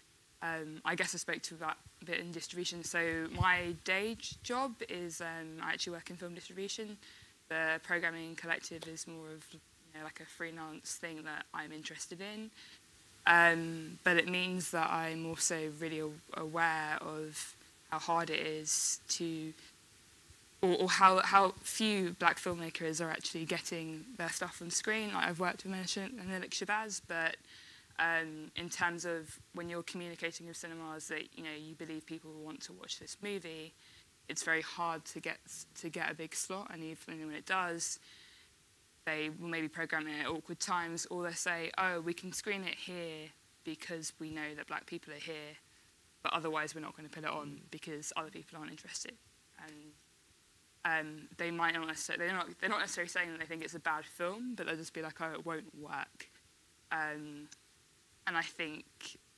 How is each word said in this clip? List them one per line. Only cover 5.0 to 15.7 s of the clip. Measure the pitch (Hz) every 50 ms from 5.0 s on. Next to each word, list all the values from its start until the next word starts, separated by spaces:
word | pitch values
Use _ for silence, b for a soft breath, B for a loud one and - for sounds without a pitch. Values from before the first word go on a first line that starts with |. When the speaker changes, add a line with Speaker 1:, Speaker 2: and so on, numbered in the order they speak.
| 175 170 160 -
Speaker 1:
um, | 175 165 165 165 160 160 160 160
I | 165 170
actually | 160 170 - 185 175
work | 165 - -
in | 180
film | 170 180 175 175
distribution. | 175 - - 180 185 196 196 - - 220 208 208 208 B B B B B B B B - -
The | 160 160 160 160 160 160
Programming | - - 180 170 170 170 165 165 165 165 165
Collective | - - 165 165 170 - - 175 160 160
is | 165 160 160 -
more | - 165 160 160 156 156
of, | 156 151 -
you | - 160 - - - - - 165 156
know, | 156 156
like, | 156 - -
a | 160
freelance | - - - 180 165 165 165 160 160 156 151 - - -
thing | - - 165 160 156 156
that | 156 151 151 - - -
I'm | 165 156 151
interested | 156 156 151 - 160 - - - 185 170
in. | 190 202 214 214 220 220 B B B B B B B - - - - - - - -
Um, | - 170 170 170 170 165 165 165 165 165 160 160 156 175 - -
but | 180 175
it | 170 - 175
means | 180 180 180 185 180 185 170 -
that | - 170 160 -
I'm | - 165 165 160 160 160 165
also | 165 165 - - - 175 160 156 156